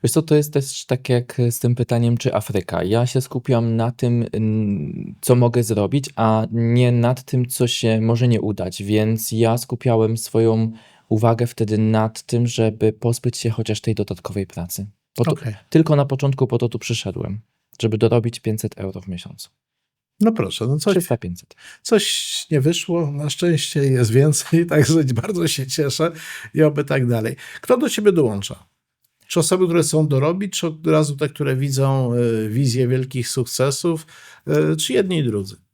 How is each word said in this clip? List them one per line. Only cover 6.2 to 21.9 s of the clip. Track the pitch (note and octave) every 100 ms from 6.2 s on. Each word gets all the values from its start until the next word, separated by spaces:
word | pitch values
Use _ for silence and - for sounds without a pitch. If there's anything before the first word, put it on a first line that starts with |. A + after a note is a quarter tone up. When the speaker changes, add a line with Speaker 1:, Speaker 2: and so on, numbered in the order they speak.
| A2 A2 A2
Speaker 1:
nie | A2+ A#2 A#2+ B2
nad | A#2+ A#2+ B2
tym, | - C3 B2
co | - B2
się | - A#2 A2
może | A2+ A#2 B2
nie | A2+
udać, | G#2+ G2+ F#2 F#2
więc | G2 G#2+ G#2+ A2+ A2+
ja | A2 A2+ A#2
skupiałem | - B2 C3 A2+ A2 A2+
swoją | - A2+ A2+ A2 A2+ A2+ - _ _
uwagę | A2 A#2 A2+ A#2+
wtedy | - G#2+ G#2+
nad | A2 A2 A2 A2
tym, | - A#2 A#2+
żeby | A#2 A2 A2 A2
pozbyć | G#2+ A#2+ A#2 A#2+ -
się | A#2
chociaż | A2 A2+ G#2+
tej | - G#2+
dodatkowej | G#2 F#2+ - G2+ F#2+
pracy. | - F2 - G2+ _ _ -
Po | A#2+
to |
Speaker 2:
Okej. | - B2 G2+ _
Speaker 1:
tylko | D#3 D#3+ D3
na | C#3
początku | C3+ C#3 C3 B2+
po | A#2+
to | A#2+
tu | G#2+
przyszedłem, | - A2+ G2+ F#2 - G2+ - _ _ _
żeby | A2+ G#2
dorobić | A2+ A#2+ A#2 -
pięćset | - A2 G#2+ -
euro | G2 F#2+
w | F#2
miesiącu. | F2 - - - _ _ _ _ _ _ _
Speaker 2:
No | G#3+
proszę, | A3+ F#2+ - A2+
no | D3
coś | G#3
Speaker 1:
Trzysta, | F#3 E3+ A#2+
pięćset. | - F2 - - - -
Speaker 2:
coś | -